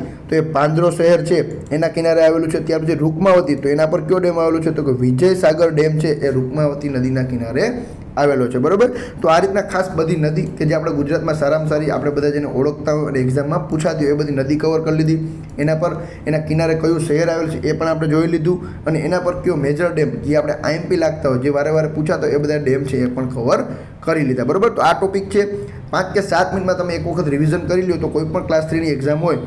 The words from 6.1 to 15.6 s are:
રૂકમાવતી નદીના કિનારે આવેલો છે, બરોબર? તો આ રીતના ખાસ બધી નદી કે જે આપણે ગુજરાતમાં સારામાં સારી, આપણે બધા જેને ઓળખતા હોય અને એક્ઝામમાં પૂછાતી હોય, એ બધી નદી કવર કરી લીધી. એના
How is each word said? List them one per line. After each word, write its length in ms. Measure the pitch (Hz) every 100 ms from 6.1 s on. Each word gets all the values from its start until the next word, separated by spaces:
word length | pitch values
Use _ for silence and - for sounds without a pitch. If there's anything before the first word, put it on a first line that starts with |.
| 147 139
રૂકમાવતી 580 | 131 127 147 151 143 147
નદીના 340 | 131 127 131
કિનારે 500 | 127 123 113 127 220 247 - - - -
આવેલો 300 | 147 135 120
છે, 100 | 127
બરોબર? 300 | 143 202 247 - - -
તો 60 | 165
આ 120 | 165
રીતના 220 | 190 202
ખાસ 300 | 185 185 185 156
બધી 200 | 160 165
નદી 260 | 151 156
કે 240 | - - 156
જે 80 |
આપણે 180 | 160 165
ગુજરાતમાં 480 | 147 143 160 160 151
સારામાં 300 | 143 156 156
સારી, 200 | 151 156
આપણે 220 | - 147
બધા 180 | 143 147
જેને 160 | 147 143
ઓળખતા 460 | 123 143 147 156
હોય 160 | 151 151
અને 120 | 135
એક્ઝામમાં 500 | 127 131 143 170 160
પૂછાતી 360 | 170 170 160 143
હોય, 80 |
એ 40 | 147
બધી 160 | 151
નદી 220 | 135 139 151
કવર 260 | 160 160
કરી 140 | 156 156
લીધી. 320 | 156 160 - - -
એના 160 | -